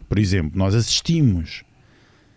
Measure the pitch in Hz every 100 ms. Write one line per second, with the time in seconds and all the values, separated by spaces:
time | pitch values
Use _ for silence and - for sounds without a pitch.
0 | - 95 101 95 78 85 98 110 110 -
1 | - 165 135 87 80 - - _ _ _
2 | _ _ _